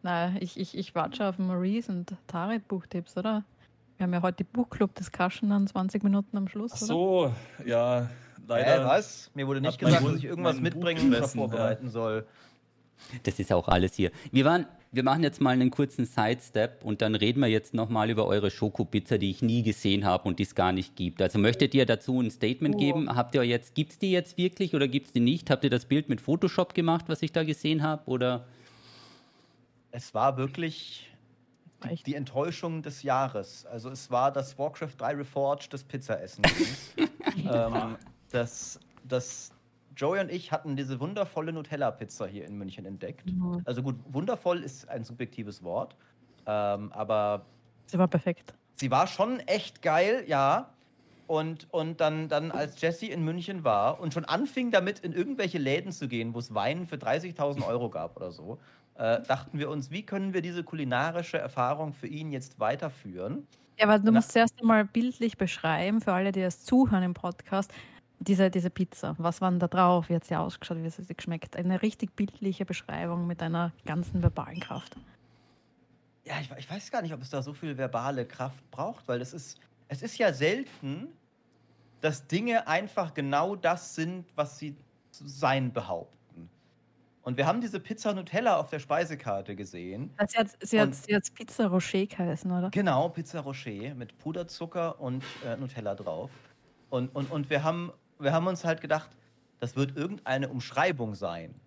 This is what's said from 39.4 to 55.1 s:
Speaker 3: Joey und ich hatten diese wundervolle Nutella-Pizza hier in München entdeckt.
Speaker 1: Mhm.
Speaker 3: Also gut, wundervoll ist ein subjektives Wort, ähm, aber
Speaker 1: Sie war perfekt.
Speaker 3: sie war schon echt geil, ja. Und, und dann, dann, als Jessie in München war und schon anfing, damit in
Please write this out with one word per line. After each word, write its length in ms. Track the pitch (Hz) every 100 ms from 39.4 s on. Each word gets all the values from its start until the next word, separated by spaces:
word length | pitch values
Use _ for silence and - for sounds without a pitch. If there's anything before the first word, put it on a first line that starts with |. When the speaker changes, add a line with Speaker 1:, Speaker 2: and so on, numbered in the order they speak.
| - _ _ _ _
Speaker 3:
Joey 260 | - 143 196
und 100 | 185
ich 200 | 180 -
hatten 220 | 151 156 139
diese 240 | 131 127
wundervolle 520 | 156 208 196 160 160
Nutella-Pizza 720 | 160 139 147 127 - 107 - 98
hier 180 | 101
in 120 | 80 101
München 280 | 95 -
entdeckt. 460 | 90 95 92 - 180
Speaker 1:
Mhm. 320 | 185 180 175
Speaker 3:
Also 180 | 175 123
gut, 140 | 131 113 -
wundervoll 560 | 127 196 240 180 175
ist 260 | 143 - -
ein 160 | 127
subjektives 580 | 117 120 120 - 104 98
Wort, 340 | 90 101 - - _ _ _ _ -
ähm, 460 | 107 104 101 104
aber 540 | - 104 107 104 104 - _ _ _ -
Speaker 1:
Sie 120 | 180
war 100 | 180
perfekt. 460 | 170 - 170 - - _
Speaker 3:
sie 160 | - 135
war 160 | 131 185
schon 340 | - 220 254
echt 400 | - 202 - -
geil, 440 | 170 156 196 247 -
ja. 440 | 143 139 190 262 _ _ _ _ - -
Und, 400 | 156 160 160 -
und 280 | 165 160 165
dann, 280 | 156 156 160
dann, 220 | 151 160
als 300 | - 147 -
Jessie 300 | 165 165 220
in 140 | 165
München 400 | 160 175 175 190
war 360 | 143 104 110 156
und 120 | 170
schon 120 | 151
anfing, 460 | - 170 285 262 240
damit 300 | 208 185 208
in 120 | 175